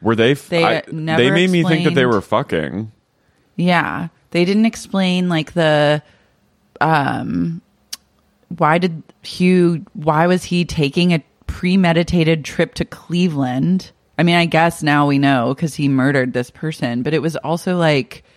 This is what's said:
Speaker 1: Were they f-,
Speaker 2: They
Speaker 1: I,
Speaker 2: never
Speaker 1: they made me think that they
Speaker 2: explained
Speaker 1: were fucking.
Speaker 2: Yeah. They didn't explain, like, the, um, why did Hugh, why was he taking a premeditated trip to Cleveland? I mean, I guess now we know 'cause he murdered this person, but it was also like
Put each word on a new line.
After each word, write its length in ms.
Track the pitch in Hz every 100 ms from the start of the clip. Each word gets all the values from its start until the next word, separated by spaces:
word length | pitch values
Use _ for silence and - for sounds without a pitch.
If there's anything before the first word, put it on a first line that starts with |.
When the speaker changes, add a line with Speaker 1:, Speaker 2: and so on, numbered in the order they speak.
Speaker 1:
Were 160 | 104 113
they 160 | 117
f-, 160 | 143 -
Speaker 2:
They 160 | 170
Speaker 1:
I, 180 | 165 160 -
Speaker 2:
never 320 | 160 160 160
Speaker 1:
they 80 | 123
made 200 | 175 185
me 120 | 175
think 220 | 151 160
that 100 | 160
they 80 | 139
Speaker 2:
explained 80 | 123
Speaker 1:
were 80 | 104
fucking. 720 | - 107 139 82 71 92 110 - _ _ _ _ _
Speaker 2:
Yeah. 540 | - 175 170 - - 170 - _
They 120 | 175
didn't 220 | 175 208 226
explain, 600 | - - 196 185 180 180
like, 240 | 160 -
the, 500 | 175 160 151 147 151 - _ _ _ _ _ _ -
um, 800 | 160 156 131 - - 87 87 165 - _ _ - _ _ _ _ _ 170
why 220 | 151 170
did 240 | 180 160 - _
Hugh, 600 | - - 180 180 175 170 -
why 320 | - 151 156 175
was 180 | 185
he 200 | - 175
taking 480 | 160 156 143 175 175
a 100 | 165 - _ -
premeditated 1000 | - 180 190 175 165 170 175 160 160
trip 300 | - - 160
to 100 | -
Cleveland? 1080 | - - - 175 180 143 131 127 165 185 - _ _ -
I 40 |
mean, 100 | 170 175
I 100 | 170
guess 360 | 156 165 -
now 240 | 156 147 143
we 120 | 139
know 360 | 139 131 120
'cause 200 | 139 165
he 140 | - 139
murdered 440 | 135 135 139 127
this 180 | 123 123
person, 520 | - 156 - 123 120
but 120 | 147
it 60 | 156
was 140 | 165 151
also 400 | 143 170 190 180
like 460 | 165 143 - - _